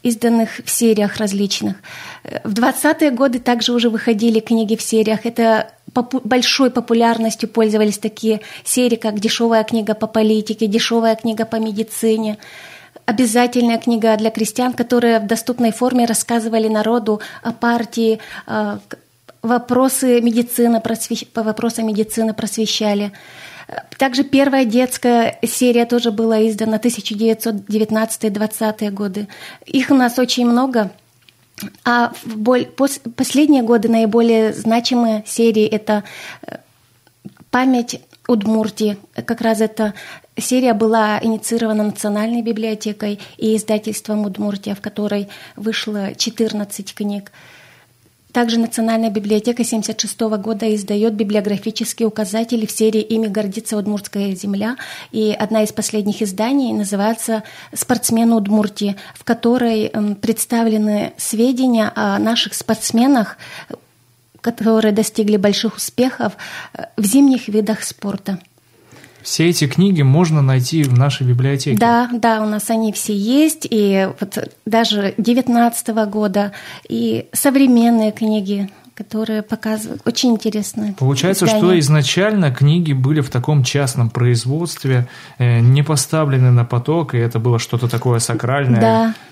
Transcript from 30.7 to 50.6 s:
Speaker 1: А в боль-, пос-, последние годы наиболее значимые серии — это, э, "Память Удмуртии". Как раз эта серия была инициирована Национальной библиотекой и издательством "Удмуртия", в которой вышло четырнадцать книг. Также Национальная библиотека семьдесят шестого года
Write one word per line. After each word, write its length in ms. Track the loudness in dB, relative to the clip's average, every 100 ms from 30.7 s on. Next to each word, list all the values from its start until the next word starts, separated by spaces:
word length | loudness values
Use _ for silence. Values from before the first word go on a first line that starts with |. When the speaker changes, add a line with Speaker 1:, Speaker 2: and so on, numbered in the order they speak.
| 0 -2 -6 _ _ _ _ _ -18 -18 -6 0
Speaker 1:
А 260 | 2 0 -4 -12
в 120 | -4
боль-, 300 | 2 2 0 -2
пос-, 240 | -2 -2 -12 -6
последние 480 | -2 2 4 4
годы 240 | 4 2 4
наиболее 640 | 2 4 4 4 4 2
значимые 720 | 0 0 0 2 0 0 -2 -4
серии — 400 | 2 2 4 2
это, 320 | 0 -2 -2 -4 -16 -18 -18 -18
э, 120 | -18 _ _ _ _ _ _ -20 _ -6
"Память 500 | 0 2 2 -2 -10 _ _ -2
Удмуртии". 720 | 0 2 0 -2 -2 -2 -4 -10
Как 260 | -12 -8 -4
раз 220 | 0 0
эта 320 | 0 0 -4 -4 -16 -20 _ -10
серия 360 | -2 2 2
была 460 | 2 2 2 2 0
инициирована 600 | -2 -2 -4 -2 0 0
Национальной 580 | -2 -2 -4 -2 -2 -2
библиотекой 800 | -2 -4 -4 -4 -6 -6 -6 -8 -12 -4
и 180 | 0 0
издательством 720 | 0 -4 -2 -10 -4 -4 -4
"Удмуртия", 500 | -4 -6 -6 -8 -8
в 60 |
которой 480 | -8 -6 -4 -4 -6 -14 -20 -8
вышло 580 | -6 -4 -6 -6 -6 -6
четырнадцать 800 | -8 -2 -2 -2 -8 -10 -14
книг. 380 | -8 -6 -6 -12 -20 -20 -20 -20 -20 _ _ _ _ _
Также 260 | -2 0 0
Национальная 540 | 0 -2 0 0 0
библиотека 520 | -2 0 0 0 -2
семьдесят 380 | -2 -2 -4 -6
шестого 360 | -6 -4 -2 -2
года 360 | -4 -2